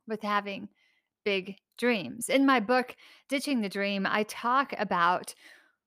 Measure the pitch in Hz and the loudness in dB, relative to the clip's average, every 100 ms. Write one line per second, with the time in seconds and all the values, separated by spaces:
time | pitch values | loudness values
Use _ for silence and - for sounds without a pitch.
0 | - 214 214 208 202 196 202 _ _ _ | -8 -6 -2 -2 -2 -6 -12 _ _ _
1 | _ _ 214 196 185 190 _ - 240 226 | _ _ -2 -2 -2 -10 _ -4 0 0
2 | - - - 269 269 254 202 254 247 - | -2 -8 0 4 4 4 4 2 0 -6
3 | - - - 277 285 262 202 202 202 202 | -20 -20 -6 -4 -2 -2 -2 -2 -2 0
4 | 190 208 214 - 240 262 269 - 202 180 | 0 0 0 -4 0 2 0 -2 -2 2
5 | 170 180 - - - - _ _ | 4 2 -2 -16 -20 -20 _ _